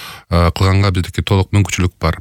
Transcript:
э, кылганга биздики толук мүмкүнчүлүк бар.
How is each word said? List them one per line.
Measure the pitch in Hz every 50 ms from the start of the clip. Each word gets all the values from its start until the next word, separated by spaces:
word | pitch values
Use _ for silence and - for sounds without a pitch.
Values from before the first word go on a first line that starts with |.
| - - - - - _
э, | 90 87 85 82 -
кылганга | - - 95 95 98 98 101
биздики | 90 92 87 - - -
толук | 82 - 104 95 92 -
мүмкүнчүлүк | - 101 98 - - - 92 90 - _
бар. | - 80 82 -